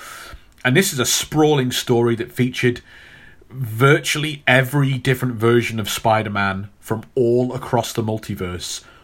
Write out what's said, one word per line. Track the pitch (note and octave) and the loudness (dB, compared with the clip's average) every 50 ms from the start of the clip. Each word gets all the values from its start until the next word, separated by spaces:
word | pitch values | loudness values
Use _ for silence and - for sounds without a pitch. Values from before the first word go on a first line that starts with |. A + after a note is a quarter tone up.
| - - - - - - - - - - - - - | -20 -18 -18 -18 -18 -18 -18 -20 -20 -20 -20 -2 0
And | B2+ C3 | 2 4
this | F3 G3 - | 4 2 2
is | - B2 | 0 -2
a | B2 | 0
sprawling | - - - - - - D3+ D#3 D3+ D3+ C#3 B2+ B2 | 0 0 -2 -4 -2 2 2 4 4 4 2 0 -2
story | A#2+ - - - B2 A#2 A#2+ A#2+ A#2 | -4 -4 0 2 2 2 4 2 0
that | A2 A2 - | -2 -4 -8
featured | - - B2 B2 B2 - - B2 A#2+ - - - - - - - - - - - - - - - | -2 -2 -2 0 0 0 0 0 0 -2 -10 -18 -20 -20 -20 -20 -20 -20 -20 -20 -20 -20 -20 -18
virtually | B2+ C3+ B2+ G#2+ A2 A2+ C3 C#3 D#3 E3+ E3 - - D3+ D3 D#3 D3 - - | -10 -10 -8 -8 0 4 4 6 6 4 2 -2 -4 -4 -4 -6 -8 -4 2
every | - B2+ C3 C3 B2+ C#3+ D3 C#3 C3+ C#3 | 4 4 4 4 2 0 0 0 0 0
different | B2 - C3+ B2+ - B2+ B2+ A#2 | -2 0 -2 0 0 -2 -4 -2
version | G#2 A2+ A#2 A#2+ A#2+ A2+ A2+ A2+ A2 | 0 2 4 4 4 2 0 -4 -6
of | G2+ - | -6 -6
Spider-Man | - - - A#2 A2 A2 G#2 G#2+ G2+ G2+ G2+ G2 F#2+ F#2+ G2 - - _ | -6 0 2 2 2 2 0 -2 -2 -2 -2 -2 -2 -4 -8 -12 -16 _
from | - - A2+ A2+ - - _ | -8 -6 -6 -6 -6 -6 _
all | C3 A#2+ A#2 A#2+ B2 B2+ B2 B2+ | 0 2 2 2 2 0 0 -4
across | B2 - - - A#2 A2+ - | -8 -4 0 0 0 0 -2
the | - - | -6 -4
multiverse, | A2 A2 G#2+ G#2+ - - G2+ F#2 F#2 F2+ F2+ F2 - - - - - - - - | -4 -4 -4 -6 -6 -10 -8 -8 -6 -8 -8 -10 -10 -10 -12 -12 -14 -18 -20 -20